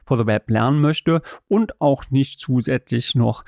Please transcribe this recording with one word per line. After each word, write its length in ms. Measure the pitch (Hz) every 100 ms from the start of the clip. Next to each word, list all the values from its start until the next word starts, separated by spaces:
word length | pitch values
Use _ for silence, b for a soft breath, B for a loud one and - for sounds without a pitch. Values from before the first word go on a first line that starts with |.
| -
for 100 | 123
the 100 | 110
Web 220 | 107 -
lernen 320 | 110 120 147
möchte 400 | 147 156 - 165 B B -
und 320 | 202 220 -
auch 280 | 147 139 -
nicht 300 | 131 139 -
zusätzlich 760 | - 127 113 127 - 117 -
noch 300 | 135 117 110